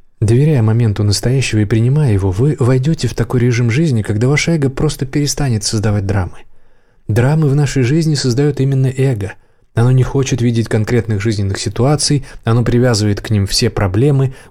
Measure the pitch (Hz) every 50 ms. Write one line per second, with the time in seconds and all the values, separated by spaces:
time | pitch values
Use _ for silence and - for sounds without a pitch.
0 | - - _ _ - 104 113 123 143 156 160 131 110 110 110 117 120 110 101 -
1 | 107 104 101 - - 120 127 135 127 - - 107 107 98 123 113 113 120 135 156
2 | 151 135 107 98 95 98 90 98 123 151 147 - 131 117 131 131 131 147 165 -
3 | - 117 - - 120 - - 127 117 127 120 113 123 117 107 135 165 165 131 113
4 | 101 - 104 104 117 127 147 147 - - 170 160 147 180 - - 165 151 147 -
5 | 143 127 - 147 143 135 - - - 139 120 107 - - - 110 101 110 101 104
6 | 98 98 101 101 92 82 - - - - - - - - - - _ _ _ _
7 | _ - 104 110 120 135 151 156 160 143 131 147 147 127 - 139 131 117 143 165
8 | 165 160 156 135 - 131 120 120 143 151 139 135 135 135 135 131 131 131 131 -
9 | 131 139 131 104 98 90 - - - _ _ _ _ _ _ - 117 123 131 131
10 | 123 123 - 139 135 131 - 113 117 123 117 113 113 - - 110 107 - 123 120
11 | 107 107 110 101 98 117 110 101 104 95 98 - - - 98 - 113 135 151 143
12 | - - 151 139 - - - - - - 113 120 117 110 110 120 123 127 120 104
13 | 107 107 101 98 - - 110 104 98 95 - - - 113 - - 104 98 92 104
14 | 127 147 143 135 135 127 131 - - -